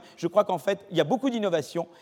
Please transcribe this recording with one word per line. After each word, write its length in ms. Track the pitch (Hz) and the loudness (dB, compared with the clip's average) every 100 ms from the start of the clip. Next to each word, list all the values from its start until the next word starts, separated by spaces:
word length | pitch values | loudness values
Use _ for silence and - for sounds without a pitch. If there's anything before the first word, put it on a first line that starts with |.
| - - | -8 -6
je 120 | 170 | 0
crois 180 | 190 202 | 2 2
qu'en 140 | 175 | 0
fait, 200 | 196 196 - | -2 -4 -2
il 60 | 165 | 0
y 60 | |
a 40 | 147 | 2
beaucoup 240 | 240 269 | 2 0
d'innovation 600 | 233 202 165 147 - - - | 0 0 0 -2 -6 -6 -10